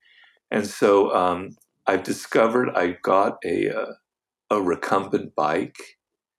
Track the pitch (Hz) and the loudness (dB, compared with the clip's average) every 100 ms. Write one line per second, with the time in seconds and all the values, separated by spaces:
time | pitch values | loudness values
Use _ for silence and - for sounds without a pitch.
0 | _ _ _ _ _ 107 98 - 110 101 | _ _ _ _ _ -4 -4 0 4 6
1 | 104 104 90 90 98 - _ _ - 95 | 4 2 0 -2 -6 -16 _ _ -2 -2
2 | 104 98 - 143 113 123 127 - 90 90 | -2 -8 -2 2 4 2 0 0 -2 -2
3 | - 95 110 - 90 92 104 - 104 - | 0 2 2 -2 -4 -2 -2 -4 -8 -12
4 | _ _ _ _ _ 107 90 82 - 98 | _ _ _ _ _ 0 0 -2 -2 -2
5 | 98 101 - - 76 82 - - - _ | 0 -4 -4 -4 -2 -2 -4 -10 -20 _
6 | _ _ _ | _ _ _